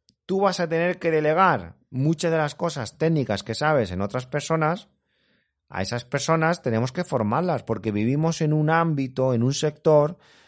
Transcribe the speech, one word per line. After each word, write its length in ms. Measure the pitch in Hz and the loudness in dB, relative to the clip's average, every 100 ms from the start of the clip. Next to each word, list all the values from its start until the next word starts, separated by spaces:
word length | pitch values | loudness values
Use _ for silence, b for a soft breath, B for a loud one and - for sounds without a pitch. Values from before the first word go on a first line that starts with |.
| _ _ - | _ _ -6
tú 160 | 190 | 0
vas 180 | 196 180 | 0 0
a 100 | 165 | -2
tener 300 | 165 175 170 | 0 -2 -2
que 120 | 165 | 0
delegar 640 | 156 151 160 185 127 85 - _ | 0 2 4 4 2 -4 -18 _
muchas 420 | 123 147 160 170 | -2 0 0 0
de 60 | 160 | 0
las 180 | 147 - | -2 -4
cosas 420 | 165 147 107 - | -6 -6 -10 -2
técnicas 460 | 160 156 113 98 | 0 2 0 -2
que 120 | - 110 | -4 -2
sabes 360 | 151 151 98 | 2 2 0
en 100 | 92 | -2
otras 260 | 101 127 127 | -4 -4 -6
personas, 640 | 147 - 160 156 175 - _ _ _ _ _ _ _ _ | -6 -2 0 0 -2 -10 _ _ _ _ _ _ _ _
a 120 | 90 | -6
esas 240 | 95 120 - | -4 -6 -6
personas 560 | 139 156 160 160 175 | -6 0 2 2 0
tenemos 300 | 127 113 127 | -2 0 -2
que 120 | - | -4
formarlas 600 | 175 131 104 131 180 135 | -4 -2 0 0 0 -2
porque 280 | - 110 107 | -4 -4 -2
vivimos 500 | 104 113 143 165 160 | 0 0 0 0 0
en 120 | 156 | 0
un 160 | 151 151 | 0 2
ámbito, 640 | 165 165 143 131 131 131 | 2 2 -2 -4 0 0
en 100 | 117 | 2
un 100 | 123 | 0
sector 640 | 139 151 147 170 151 147 180 b b | 0 -4 0 4 6 4 -4 b b